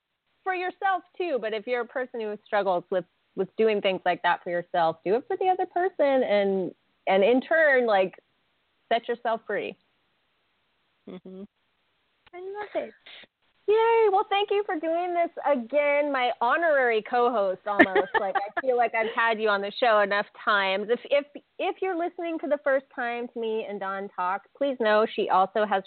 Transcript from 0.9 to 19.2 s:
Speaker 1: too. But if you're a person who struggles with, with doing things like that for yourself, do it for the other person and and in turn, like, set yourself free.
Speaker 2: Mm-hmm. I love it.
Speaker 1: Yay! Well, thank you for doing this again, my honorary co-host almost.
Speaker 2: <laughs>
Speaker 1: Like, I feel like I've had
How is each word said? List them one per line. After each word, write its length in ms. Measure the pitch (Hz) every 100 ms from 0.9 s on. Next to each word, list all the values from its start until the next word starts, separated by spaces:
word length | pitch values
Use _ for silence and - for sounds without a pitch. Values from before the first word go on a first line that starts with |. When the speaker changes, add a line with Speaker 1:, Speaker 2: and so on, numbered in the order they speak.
| 359 - -
Speaker 1:
too. 180 | 359 254
But 140 | 214
if 140 | 214 220
you're 160 | 247
a 40 | 233
person 340 | 262 254 233
who 180 | 214 208 _
struggles 380 | 214 190 175 -
with, 140 | 185 175 _ _
with 140 | - 185 -
doing 240 | 220 208
things 180 | 202 180 180
like 160 | 175
that 200 | 175 170
for 60 | 180
yourself, 480 | 175 175 180 165 165
do 100 | 175 233
it 80 | -
for 80 | 381
the 120 | 370
other 180 | 370 370
person 560 | 349 370 - 277 262
and 520 | - 208 196 190 175 - _ _ -
and 160 | 196
in 160 | 196 254
turn, 460 | - 320 311 254 233
like, 280 | 196 170 - _ _ _ _ _ _ _
set 160 | 233 233
yourself 320 | 233 233 226 -
free. 300 | 190 - - _ _ _ _ _ _ _ _ _ _ _ _ -
Speaker 2:
Mm-hmm. 340 | 185 190 190 202 _ _ _ _ _ _ _ _
I 40 | 349
love 300 | 381 415 403
it. 180 | 330 226 - - - - _ _ _ -
Speaker 1:
Yay! 400 | 440 453 453 440
Well, 140 | 381 403
thank 200 | 392 415
you 100 | 403
for 140 | 403 339
doing 340 | 330 339 359
this 180 | 349 339 -
again, 680 | 277 277 226 294 294 285 294
my 180 | 269 247 -
honorary 640 | 233 311 339 285 247 220 -
co-host 540 | 247 240 233 196 185 208
almost. 440 | 202 202 262 -
Speaker 2:
<laughs> 60 | 440
Speaker 1:
Like, 140 | 196 381
I 240 | - -
feel 160 | 262 240
like 160 | 226
I've 180 | 226 220
had 260 | 233